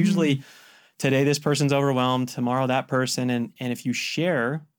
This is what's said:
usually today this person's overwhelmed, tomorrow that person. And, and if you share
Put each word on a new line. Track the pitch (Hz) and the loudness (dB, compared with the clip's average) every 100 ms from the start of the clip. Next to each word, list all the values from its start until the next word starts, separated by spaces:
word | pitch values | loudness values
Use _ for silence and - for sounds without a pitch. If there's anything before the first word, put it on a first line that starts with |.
usually | 202 190 156 135 - - - - _ - | 4 4 2 0 -4 -20 -20 -20 _ -4
today | 139 135 | 0 2
this | 139 143 | 2 2
person's | 151 139 143 | 0 0 2
overwhelmed, | 139 139 127 127 127 127 | 2 2 2 2 0 -2
tomorrow | - 120 127 131 | -4 -2 0 0
that | 131 - | 0 0
person. | 131 127 - 127 | -2 -2 -2 -2
And, | 120 117 - | -2 -4 -8
and | 127 | -8
if | 120 | -6
you | 123 | -4
share | 120 - - 175 147 120 156 - | -4 -4 -2 0 0 -2 -4 -10